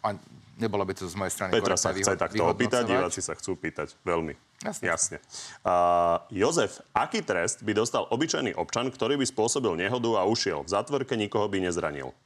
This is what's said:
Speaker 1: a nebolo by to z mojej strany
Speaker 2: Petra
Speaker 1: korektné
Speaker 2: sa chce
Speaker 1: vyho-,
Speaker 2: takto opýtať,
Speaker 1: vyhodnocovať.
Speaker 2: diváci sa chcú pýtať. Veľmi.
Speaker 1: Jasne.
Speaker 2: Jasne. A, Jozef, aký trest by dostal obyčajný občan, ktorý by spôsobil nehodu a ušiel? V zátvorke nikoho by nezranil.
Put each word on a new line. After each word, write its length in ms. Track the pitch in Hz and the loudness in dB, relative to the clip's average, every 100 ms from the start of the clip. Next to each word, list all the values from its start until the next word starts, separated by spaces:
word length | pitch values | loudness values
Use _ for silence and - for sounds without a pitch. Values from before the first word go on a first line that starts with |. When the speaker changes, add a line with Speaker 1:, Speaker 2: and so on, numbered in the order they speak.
Speaker 1:
a 40 | 110 101 - - - - | -4 -6 -12 -20 -20 -4
nebolo 240 | 110 101 | -2 0
by 160 | 95 95 | 0 -2
to 80 | 92 | -6
z 80 | 98 | -4
mojej 160 | 92 | -4
strany 240 | - 95 110 | -2 0 2
Speaker 2:
Petra 240 | 98 90 | 2 2
Speaker 1:
korektné 40 | 95 | 0
Speaker 2:
sa 40 | 95 | 2
chce 160 | 98 | 0
Speaker 1:
vyho-, 120 | 92 85 | 2 0
Speaker 2:
takto 160 | 107 | 2
opýtať, 400 | 85 87 117 123 | 2 2 2 2
Speaker 1:
vyhodnocovať. 80 | 113 | 2
Speaker 2:
diváci 300 | 95 90 95 | 0 0 -4
sa 100 | 90 78 | -6 -6
chcú 160 | - 90 | -6 -6
pýtať. 400 | 82 - 76 - | -6 -6 -8 -6
Veľmi. 320 | 90 85 80 69 _ _ | -2 0 -2 -8 _ _
Speaker 1:
Jasne. 280 | - 196 92 | -10 -4 -2
Speaker 2:
Jasne. 280 | 82 - 78 _ - - - | 0 -2 -4 _ -16 -16 -4
A, 600 | - 90 87 87 85 85 - | 2 4 6 6 4 2 -2
Jozef, 560 | 98 117 165 104 - - | 2 2 4 0 -4 -4
aký 320 | 107 135 220 | -2 0 -2
trest 400 | 170 92 85 - | 0 0 0 -2
by 80 | 107 | 0
dostal 320 | 107 117 120 90 | 0 2 0 0
obyčajný 420 | 117 156 160 123 87 | -2 0 0 -2 -2
občan, 320 | 85 113 127 | -4 -2 -4
ktorý 240 | - 113 143 | -2 -2 0
by 100 | 127 | 0
spôsobil 520 | - 113 147 117 82 | 0 0 2 0 0
nehodu 400 | 95 123 117 107 | 0 0 2 2
a 80 | 95 | 2
ušiel? 400 | 117 98 76 71 | 2 0 -4 -2
V 40 | 98 | -2
zátvorke 400 | 117 139 131 117 | 0 -4 -2 -2
nikoho 320 | 104 110 104 | 0 0 0
by 160 | 98 | 0
nezranil. 480 | 92 85 80 71 65 - | 0 -2 -4 -4 -10 -14